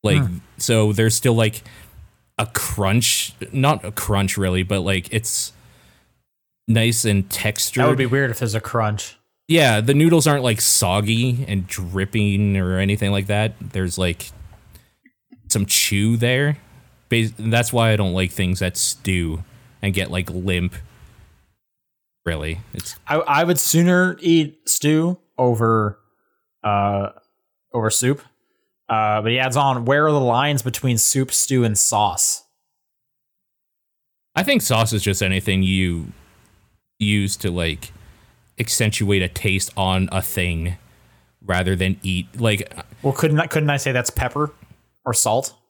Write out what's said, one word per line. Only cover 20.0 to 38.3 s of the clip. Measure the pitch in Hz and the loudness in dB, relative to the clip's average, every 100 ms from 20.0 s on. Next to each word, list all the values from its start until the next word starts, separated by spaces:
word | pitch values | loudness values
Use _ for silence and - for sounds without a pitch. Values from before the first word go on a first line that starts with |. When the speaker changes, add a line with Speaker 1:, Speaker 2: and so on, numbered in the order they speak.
| 92 | -2
Speaker 1:
like, | 90 87 | -4 -6
limp. | 87 95 90 90 - - - - - - _ _ _ _ _ _ _ _ _ | -6 -2 -2 -2 -6 -18 -20 -20 -20 -20 _ _ _ _ _ _ _ _ _
Really, | 82 80 78 82 - | -6 -4 -6 -8 -10
it's | - - - - | -12 -12 -16 -4
Speaker 2:
I, | 151 | -2
I | 156 143 | 2 2
would | 170 165 | 2 0
sooner | - 160 175 180 185 - | 2 4 4 4 2 0
eat | 170 165 151 - - | 2 2 2 -6 -6
stew | - 147 156 170 180 _ - | -2 2 2 0 -4 _ -2
over, | 123 110 113 110 104 - _ _ _ _ _ _ | 0 2 2 2 0 -6 _ _ _ _ _ _
uh, | 107 101 101 101 101 - _ _ _ _ _ | -2 0 0 -2 -6 -10 _ _ _ _ _
over | 123 110 | -2 -2
soup. | - 123 143 - _ _ _ _ _ - | 0 0 -2 -8 _ _ _ _ _ -4
Uh, | 110 107 107 | 0 0 0
but | 110 | 0
he | 123 | 0
adds | 131 127 | 0 0
on, | 139 127 117 | 0 0 0
"Where | 143 151 | 2 2
are | |
the | 147 | 2
lines | 127 120 143 143 | 2 2 0 0
between | 127 - 131 117 | -4 -4 -2 0
soup, | - 135 131 | 0 0 0
stew, | - - 131 | -2 0 2
and | 117 101 | 2 2
sauce?" | - 104 104 87 - - _ _ _ _ _ _ _ _ _ _ _ _ _ _ _ _ _ _ _ | 0 2 0 0 -4 -4 _ _ _ _ _ _ _ _ _ _ _ _ _ _ _ _ _ _ _
Speaker 1:
I | - | -2
think | 185 269 | 2 0
sauce | - 113 113 | 2 2 2
is | 110 | 0
just | 101 95 | 0 0
anything | 95 95 98 95 | 0 0 0 2
you | 92 95 92 85 - - - _ _ _ _ _ _ _ | 2 2 0 -2 -8 -16 -20 _ _ _ _ _ _ _
use | 104 104 98 - | 0 0 0 -4
to, | 98 | -4
like, | 87 82 76 - - - - _ | -2 -2 -4 -12 -20 -20 -20 _